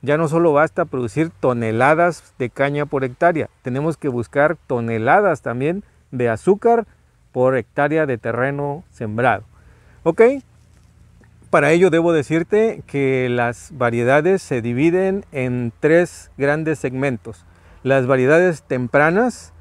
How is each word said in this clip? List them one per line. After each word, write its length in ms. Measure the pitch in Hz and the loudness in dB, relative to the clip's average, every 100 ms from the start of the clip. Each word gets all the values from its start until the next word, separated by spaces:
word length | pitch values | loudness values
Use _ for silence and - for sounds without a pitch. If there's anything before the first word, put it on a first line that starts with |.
Ya 140 | 120 147 | -2 0
no 100 | 165 | 0
solo 260 | 165 170 | 2 2
basta 340 | 143 156 - 165 | 4 2 0 -4
producir 440 | 135 120 143 165 - | -4 -6 -2 -4 -2
toneladas 960 | 143 120 113 110 131 156 175 156 _ _ | -2 0 -2 2 2 4 0 -2 _ _
de 140 | 123 | -8
caña 340 | - 139 143 | -2 -2 -2
por 200 | 143 143 | -4 -4
hectárea, 440 | 131 123 170 165 120 _ | -4 0 0 0 -6 _
tenemos 340 | - 123 156 156 | -8 -4 -4 -4
que 120 | 147 | -6
buscar 480 | 120 117 143 147 160 _ | -4 -4 0 0 0 _
toneladas 760 | 127 117 113 113 175 208 156 | -4 -2 -2 2 2 2 -2
también 420 | - 120 139 185 - _ _ | -6 -6 -4 -6 -10 _ _
de 200 | 135 123 | -4 -2
azúcar 540 | 113 - 202 233 233 220 _ _ _ _ | 0 0 0 2 0 0 _ _ _ _
por 260 | - 127 131 | 0 0 0
hectárea 500 | - - 143 156 151 | -4 -2 0 0 -2
de 120 | 120 | -4
terreno 640 | 117 113 131 143 143 143 - | -4 -4 -4 -4 -6 -8 -14
sembrado. 540 | - 113 107 123 101 107 _ - - _ - | -12 -8 -2 0 0 -6 _ -20 -20 _ -6
¿Ok? 200 | - 165 226 277 - _ _ _ _ _ _ _ _ _ - | -4 2 2 2 -8 _ _ _ _ _ _ _ _ _ -2
Para 220 | 170 143 | 0 4
ello 160 | 165 185 | 4 4
debo 240 | 160 165 | 2 2
decirte 720 | 165 139 160 175 208 226 - - | 0 0 -2 0 0 0 -2 -8
que 440 | 139 135 131 127 | -4 -2 0 -2
las 400 | 123 120 120 - | -2 -2 -4 -14
variedades 720 | 143 123 117 120 139 160 190 | -2 -2 0 2 2 2 0
se 180 | - 131 | -2 -6
dividen 640 | 117 120 156 175 190 196 - | -4 0 0 2 -2 -4 -8
en 400 | 147 127 123 120 - | -8 -6 -4 -6 -4
tres 500 | 151 165 175 - - - | 2 2 2 -6 -20 -4
grandes 420 | 135 151 160 156 | -2 -2 -2 -4
segmentos. 680 | 135 127 139 120 - 104 _ - - - | -6 -4 -4 -4 -10 -20 _ -20 -20 -10
Las 240 | 131 135 127 | 0 0 2
variedades 580 | 131 127 156 185 160 | 2 4 4 2 -2
tempranas 880 | _ 131 123 139 151 180 247 - - - | _ -6 0 2 2 2 -2 -4 -18 -20